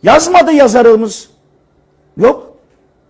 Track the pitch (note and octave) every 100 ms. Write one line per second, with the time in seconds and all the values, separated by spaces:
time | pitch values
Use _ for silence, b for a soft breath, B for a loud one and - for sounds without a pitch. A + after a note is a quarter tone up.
0 | F#3+ D4 E4 F4+ D4+ D4 B3+ A#3+ A#3 A3
1 | A3 - - _ _ _ _ _ _ _
2 | _ - A3+ - - _ _ _ _ _